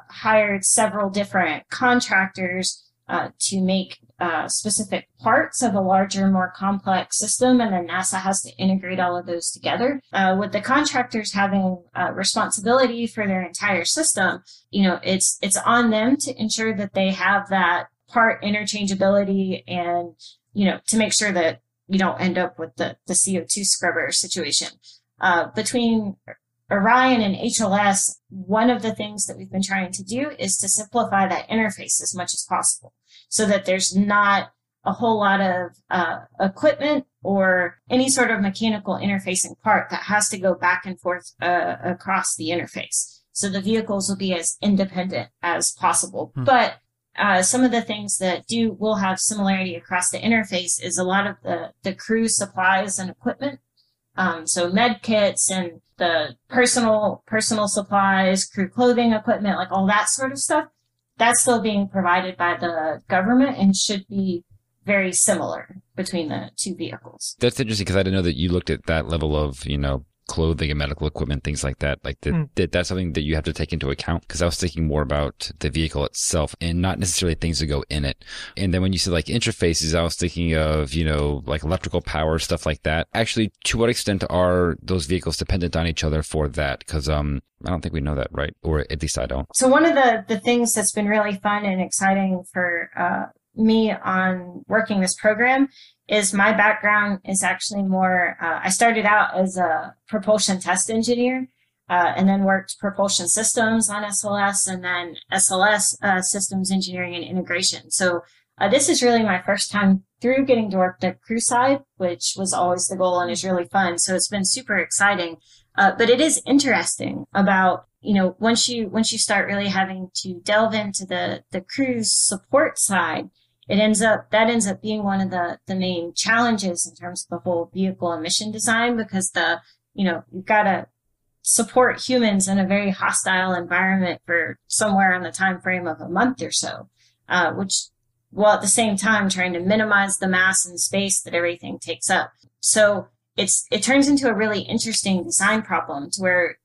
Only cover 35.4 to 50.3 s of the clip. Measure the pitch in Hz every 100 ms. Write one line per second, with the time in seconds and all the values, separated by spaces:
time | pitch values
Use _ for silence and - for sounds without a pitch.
35.4 | 190 180 175 - _ 185 165 - - -
36.4 | 190 - 302 - 285 294 - _ - 196
37.4 | 185 185 175 - _ 254 262 262 226 214
38.4 | 196 190 226 208 196 - 202 196 185 185
39.4 | - - 220 185 - 175 - 208 208 196
40.4 | 190 175 175 185 190 175 180 180 - -
41.4 | 175 175 175 - 180 180 196 190 170 -
42.4 | 156 170 143 - - - - - _ -
43.4 | 202 190 190 220 214 202 190 190 190 175
44.4 | - - 208 196 190 180 185 139 - _
45.4 | 175 165 170 - 175 170 175 - 156 131
46.4 | 127 254 214 - _ _ _ - 202 185
47.4 | 185 254 254 233 - 208 208 - 185 175
48.4 | - 233 226 - 214 208 190 185 - 214
49.4 | 196 190 185 170 - 180 - - 226